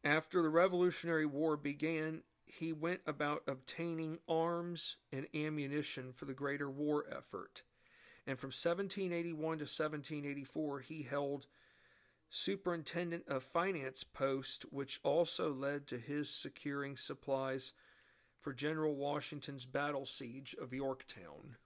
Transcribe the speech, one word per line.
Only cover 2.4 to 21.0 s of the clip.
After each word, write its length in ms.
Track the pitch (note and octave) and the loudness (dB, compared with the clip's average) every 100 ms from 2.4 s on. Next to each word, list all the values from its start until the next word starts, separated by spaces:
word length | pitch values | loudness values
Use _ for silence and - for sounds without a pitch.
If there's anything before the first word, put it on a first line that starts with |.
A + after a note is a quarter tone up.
| - | -20
he 260 | - E3 | -4 -4
went 300 | D#3 E3 F3+ - | 0 -2 -2 -4
about 380 | C#3+ D3 D3 - | 0 0 0 -2
obtaining 720 | C3 - - E3+ D#3+ D#3+ D#3+ - | -4 -6 -4 -2 -2 -2 -4 0
arms 640 | D#3+ E3 E3+ F3 E3 - - _ | 2 4 2 -2 -2 -2 -4 _
and 160 | C3+ D3 D#3 | -6 -2 -2
ammunition 800 | D3+ D3+ C#3 D3 D3 - B2+ | 0 0 0 0 0 -4 -8
for 100 | B2+ | -8
the 100 | C#3+ | -8
greater 380 | C3+ C#3 C#3+ C#3 | -2 -2 0 -2
war 340 | C3+ D3 D3 - | 0 4 4 2
effort. 520 | - - F#2+ - - _ _ _ - - - - | -8 -6 -8 -8 -14 _ _ _ -20 -20 -12 -6
And 140 | C3 | -4
from 140 | C3+ | -4
seventeen 580 | - E3+ F3 G3 G3+ F#3 | 0 2 2 0 0 0
eighty-one 460 | E3+ E3+ D#3 D#3+ D#3+ | 2 0 0 0 0
to 100 | D3 | -2
seventeen 580 | - D#3 D3 C3 D3+ C#3+ | 0 0 0 -4 -4 -2
eighty-four, 540 | C#3 C3 D#3+ D3+ C#3 | -4 -4 -2 -2 -2
he 240 | B2+ D#3+ | -6 -8
held 440 | B2+ C#3+ C#3+ C#3+ - _ _ _ _ _ _ _ _ | -2 0 0 -2 -6 _ _ _ _ _ _ _ _
superintendent 1000 | - - G3 F3+ E3+ D3+ F3 F3 E3+ - | -2 0 0 0 -2 -2 -2 0 -2 -2
of 160 | C#3 | -2
finance 640 | - E3+ F#3+ F3 C3 C3 - | 0 0 2 0 -4 -6 -10
post, 580 | - C#3 C3+ C3 - - | 0 2 2 0 -4 -4
which 300 | C#3 C3+ - | -6 -4 0
also 500 | C#3+ D3+ E3 - E3 | 4 4 4 2 0
led 340 | C3 C#3 C#3+ C#3 | 0 0 -2 -4
to 100 | B2 | -6
his 320 | A2+ D3 C#3+ | -2 -2 0
securing 680 | - D3 - C#3+ C#3+ C#3 C3+ | -2 -4 -6 -4 -2 -4 -4
supplies 800 | - C#3 - C3+ C3+ C3 - - - - _ _ _ _ | -6 -4 0 0 2 -2 -4 -8 -20 -20 _ _ _ _
for 140 | - | -6
General 420 | B2+ C#3+ D#3 D#3 C#3 | -2 -2 2 2 2
Washington's 680 | C#3+ D3 - D3 - C#3 B2+ | 0 0 -2 -8 -8 -8 -4
battle 400 | C#3 D3 C#3+ C3+ | 0 0 0 -2
siege 500 | - A#2+ C3 C3+ - | -4 -4 -8 -10 -8
of 120 | B2+ | -6
Yorktown. 800 | C3 C3+ C3 | -2 -2 -2